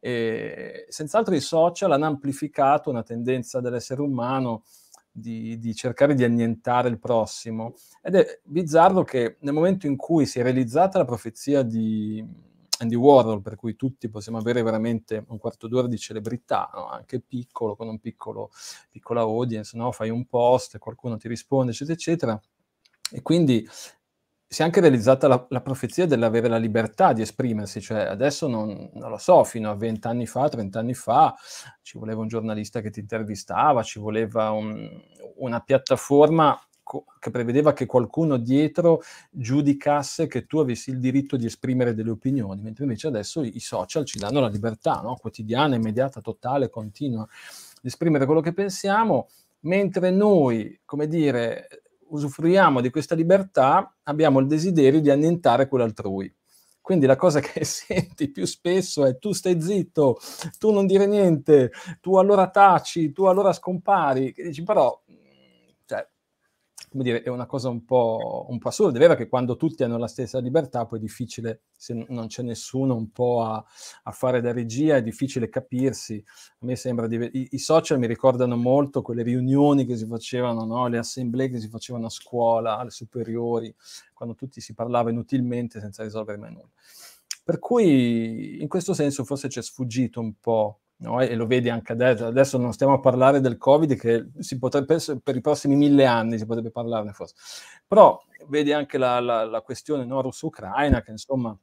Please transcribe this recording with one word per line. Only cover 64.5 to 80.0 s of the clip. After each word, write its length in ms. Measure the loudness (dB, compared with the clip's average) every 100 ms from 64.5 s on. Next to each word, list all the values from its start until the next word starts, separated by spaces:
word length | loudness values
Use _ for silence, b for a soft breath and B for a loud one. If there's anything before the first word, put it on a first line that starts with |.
| -10
però, 400 | -2 2 2 0 _ _ _ _ _ _ _ _ _
cioè, 200 | -10 -10 _ _ _ _ _ _ -20 -14
come 140 | -4
dire, 180 | -2 -2
è 60 | -4
una 160 | -8 -6
cosa 240 | -6 -6
un 160 | -8 0
po', 580 | 2 2 -2 -6 -10 -10
un 80 | -8
po' 100 | -6
assurda. 300 | 0 0 6
È 20 |
vero 140 | 6
che 120 | 6 0
quando 300 | -2 -2 -2
tutti 260 | -4 -2
hanno 140 | -4 -2
la 120 | -6
stessa 300 | -6 -6 -4
libertà, 440 | -2 -2 -2 -6
poi 140 | -6 -8
è 20 |
difficile, 600 | -10 -10 -12 -8 -10 -10 _
se 200 | _ -12
n-, 100 | -10 -8
non 160 | -10 -10
c'è 160 | -10
nessuno 520 | -10 -10 -8 -2 0
un 160 | 0 -4
po' 300 | -2 0 2
a, 220 | -2 -4 -10 B B B
a 80 | -16
fare 320 | -4 0 0
da 100 | 0
regia, 440 | -4 -6 -2 2 2
è 60 |
difficile 460 | 0 -6 -6 -4 -4
capirsi. 760 | -6 -6 -2 -2 -2 -10 -12 -14
A 400 | -20 -20 _ -8
me 100 | -6
sembra 300 | -4 -4 -4
di 100 | -4
ve-, 140 | -4
i, 160 | -6 -8
i 60 | -8
social 400 | 2 2 2 0
mi 80 | 0
ricordano 500 | 2 2 4 0 0
molto 440 | 2 2 2 -2
quelle 220 | -4 -4
riunioni 640 | -2 0 2 4 6 4 2
che 100 |
si 100 | -4